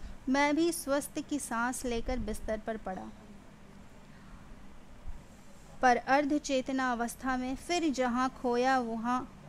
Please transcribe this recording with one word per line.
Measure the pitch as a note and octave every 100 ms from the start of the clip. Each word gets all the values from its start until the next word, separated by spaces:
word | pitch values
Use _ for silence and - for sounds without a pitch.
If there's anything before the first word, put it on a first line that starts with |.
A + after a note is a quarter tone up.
| - - -
मैं | C4+ D4
भी | D4+ E4+
स्वस्थ | E4 C4+ C#4 - D#4 C#4+
की | C#4+
सांस | - A#3 A#3+ B3+
लेकर | B3+ A#3 A3+ B3+
बिस्तर | G#3+ G#3+ - A3
पर | A#3 A3
पड़ा, | F#3+ F#3+ G#3+ - - G#3 - - - - - - - - - - - - - - - - - - - - - - - -
पर | B3+ A#3+
अर्ध | - C#4 C#4+ D4
चेतना | - C4 C4 C4 B3+
अवस्था | A#3 A#3 - C4 B3+
में | B3+
फिर | C4 - F4 D#4+
जहाँ | B3 B3 A#3+ C4
खोया | - B3+ A#3+ C4 C4
वहाँ | A#3 A3+ A#3 B3+ - -